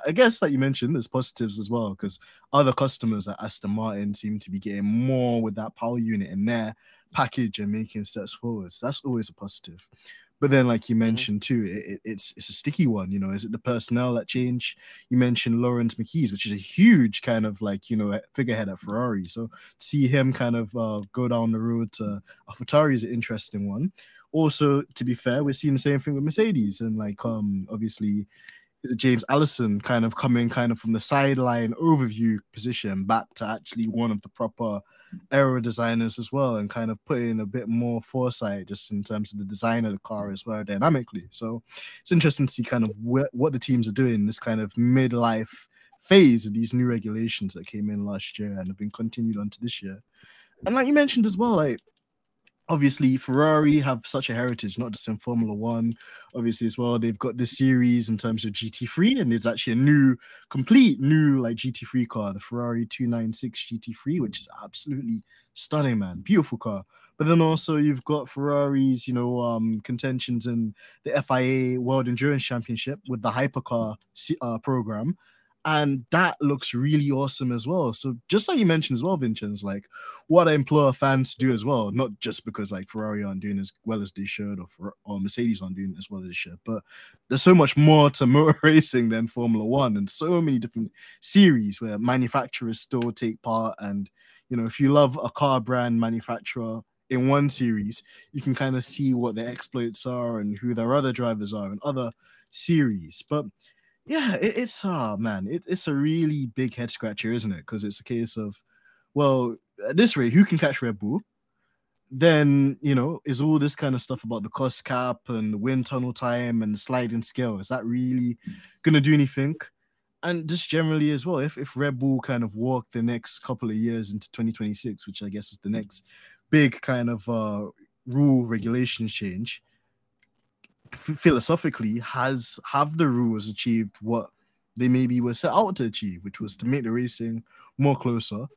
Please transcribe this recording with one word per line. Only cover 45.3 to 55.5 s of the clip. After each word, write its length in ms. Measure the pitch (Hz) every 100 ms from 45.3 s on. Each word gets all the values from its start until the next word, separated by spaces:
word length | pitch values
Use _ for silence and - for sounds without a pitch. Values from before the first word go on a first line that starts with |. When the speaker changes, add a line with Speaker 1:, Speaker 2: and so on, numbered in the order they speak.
| 110 113 - - _ _ _
Speaker 1:
phase 420 | - 196 151 117
of 80 | 110
these 220 | 110 117
new 120 | 123 123
regulations 680 | 117 107 110 113 - 95
that 120 | 85 87
came 200 | 107 104
in 160 | 104
last 340 | 101 95 - -
year 200 | 104 98
and 80 | 92
have 100 | 95
been 140 | 104
continued 480 | - 113 120 113 104
on 120 | 104
to 100 | -
this 200 | 120 -
year. 200 | 98 98 _ _ - - _ _ 190
And 80 |
like 140 | 254 254
you 40 |
mentioned 320 | 294 285 240 214
as 120 | 185
well, 140 | 240
like, 260 | 190 151 117 _ _ _ _ _ _ _ _ -
obviously 480 | 160 139 135 131 131
Ferrari 600 | - 131 156 156 151 151
have 220 | 139 120 -
such 240 | 135 131
a 40 |
heritage, 440 | 117 123 117 104 -
not 120 | 120
just 140 | 104 -
in 100 | 107
Formula 340 | - 117 110